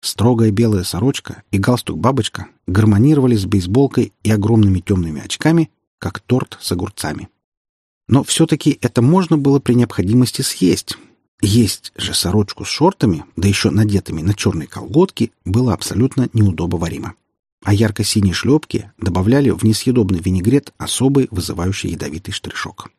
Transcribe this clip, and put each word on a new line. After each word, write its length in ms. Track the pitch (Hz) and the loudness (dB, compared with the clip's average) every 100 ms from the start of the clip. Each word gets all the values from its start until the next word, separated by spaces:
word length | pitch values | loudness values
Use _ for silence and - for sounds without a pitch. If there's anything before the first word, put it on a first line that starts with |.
Строгая 500 | - - 110 120 113 | -10 0 0 4 2
белая 340 | 101 117 104 | 2 2 0
сорочка 580 | 87 - 120 139 - - _ | -2 -2 -2 -4 -10 -18 _
и 80 | 101 | -2
галстук-бабочка 880 | 98 120 - 80 110 139 110 - 90 _ - | 0 -2 -2 -2 -2 0 -4 -8 -14 _ -4
гармонировали 720 | 98 107 101 131 156 127 117 | 2 4 4 4 4 4 2
с 80 | |
бейсболкой 680 | 95 101 87 110 139 - 104 _ | 0 -2 0 2 2 0 -2 _
и 80 | 107 | -2
огромными 500 | 110 104 113 104 92 | 0 2 4 4 2
тёмными 420 | - 98 85 76 | 0 0 0 -6
очками, 480 | - - 151 165 160 _ _ _ | -10 -4 2 2 0 _ _ _
как 220 | - - | -10 -10
торт 380 | _ 123 - - | _ -2 -2 -10
с 120 | - | -6
огурцами. 560 | 90 - - - 78 - _ _ _ _ _ _ _ _ | -6 -6 -8 -8 -8 -12 _ _ _ _ _ _ _ _
Но 160 | 113 | 0
всё-таки 540 | - - 160 151 - 135 | 2 0 0 2 0 0
это 200 | 123 - | -2 2
можно 380 | 120 180 175 160 | 4 4 2 2
было 220 | 139 139 | 2 2
при 140 | - | 2
необходимости 680 | 120 117 - 92 120 127 - | 2 2 0 2 2 2 0
съесть. 560 | 135 - 180 - - - - _ _ _ | -6 0 0 0 -4 -14 -16 _ _ _
Есть 520 | 98 107 117 - - - | 0 2 2 0 -12 -10
же 180 | 95 | -6
сорочку 500 | 101 92 104 101 - | -4 0 0 0 -4
с 40 | 98 | -10
шортами, 560 | - 160 196 120 82 - - | 0 0 2 0 0 -4 -4
да 100 | 95 | 0
ещё 240 | 98 110 | 0 0
надетыми 520 | 80 107 98 - 78 | 2 2 0 -2 -6
на 120 | 80 | -4
чёрные 340 | 101 - 90 73 | -2 -2 -4 -8
колготки, 640 | - - 110 190 - 113 _ | -12 -2 2 2 0 -6 _
было 280 | - 98 127 | -4 0 0
абсолютно 560 | 90 - 90 131 - 123 | -2 -4 0 0 0 -2
неудобоваримо. 840 | 113 104 82 85 90 85 82 - 98 _ _ _ _ | 2 2 2 -4 -2 -4 -6 -12 -14 _ _ _ _
А 80 | - | -2
ярко-синие 640 | 101 110 104 104 - 98 | 2 2 0 -2 0 0
шлёпки 560 | 85 - 147 - - - _ | 0 0 0 0 -8 -8 _
добавляли 520 | 95 90 95 135 139 | -4 -2 2 2 2
в 120 | 87 | 2
несъедобный 560 | 110 110 - 127 98 92 | 0 0 0 0 2 0
винегрет 560 | 87 92 92 139 - _ | 0 0 2 0 -2 _
особый 500 | - - 131 139 127 | -10 -2 0 2 0
вызывающий 600 | 92 87 104 90 98 - | -4 -8 -4 -4 -4 -6
ядовитый 440 | 85 76 76 - | -8 -10 -10 -10
штришок. 560 | - - - - - - | -12 -10 -12 -12 -14 -20